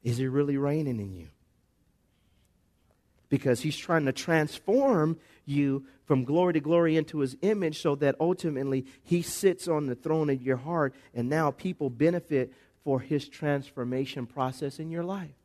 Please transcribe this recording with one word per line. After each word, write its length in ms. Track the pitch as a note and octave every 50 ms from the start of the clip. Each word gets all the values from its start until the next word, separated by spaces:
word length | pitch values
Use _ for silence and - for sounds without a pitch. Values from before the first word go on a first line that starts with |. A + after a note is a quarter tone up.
| _
Is 140 | C3 A#2+ A#2
he 80 | C3
really 320 | C3 B2+ C#3+ C#3+ C#3+ C#3+ C#3
reigning 420 | C#3 C#3+ C#3+ D#3 D#3 C#3 B2 A2
in 140 | G2+ G2 F#2
you? 140 | F2+ E2 D#2 - _ _ _ _ _ _ _ _ _ _ _ _ _ _ _ _ _ _ _ _ _ _ _ _ _ _ _ _ _ _ _ _ _ _ _ _ _ _ _
Because 320 | D3 C#3 - C#3 B2 A2+
he's 160 | - D#3 C#3+ -
trying 280 | - - E3+ E3 D3+
to 60 | C3+
transform 1040 | C3 - - - E3 D#3+ D3+ D3 - - _ - G3+ C4 C#4 C#4 A#3+ F3 D3+ D#3+ E3 D#3+ _ _ - _ _
you 400 | - C#3+ C#3+ C#3+ C#3 C3+ C#3 C3+ - - _ _
from 180 | _ D3 C3 B2
glory 300 | A#2+ C#3+ E3+ F3+ F3+ E3
to 60 | D#3+
glory 380 | C#3 D3 E3+ E3+ E3+ E3 D#3+ D#3+
into 220 | D#3 D#3 - D3+
his 180 | C#3+ C3 C3 - -
image 360 | G3 A3 G#3 F#3 D#3+ D3+ -
so 140 | - D#3+ C#3+
that 220 | C#3 D3 C#3 C3 -
ultimately 680 | D#3 E3+ F#3 F3+ - E3 D3 C3 C#3 C#3 C3+ C3+ C3 - - - _
he 180 | - F3 F3
sits 460 | E3 - - - - F#3+ F3 - - F3
on 180 | D#3+ D3+ D3+
the 80 | C3+ B2
throne 380 | A#2+ - D#3 D#3 D#3+ D#3 D3
of 100 | C#3 C3+
your 160 | A#2+ C3 C3 B2
heart 380 | B2+ D#3 F3 E3 D3+ C3+ - - - - _
and 160 | A#2+ A#2+ B2
now 220 | C#3+ D#3+ D#3+ D3
people 400 | - - - F#3 F3 _ D3+ C3+
benefit 600 | A#2+ A2+ D3 E3 F3 F3 E3+ - D3+ C3+ B2+ B2+ - _ _ _ _ _ _
for 160 | D3 C3+ C3
his 300 | C3 - D#3 C#3+ C3+ -
transformation 960 | - - - D3 C#3+ C#3+ C3+ - _ - B2 A#2+ B2+ C3 C#3 C3 - C#3+ B2
process 540 | A#2 - C#3+ C3 B2+ B2+ - D#3 C#3 C3+ -
in 100 | D#3 D#3+
your 140 | E3 E3+ E3+
life. 320 | F3+ F#3+ G3 F3+ D3+ C#3 _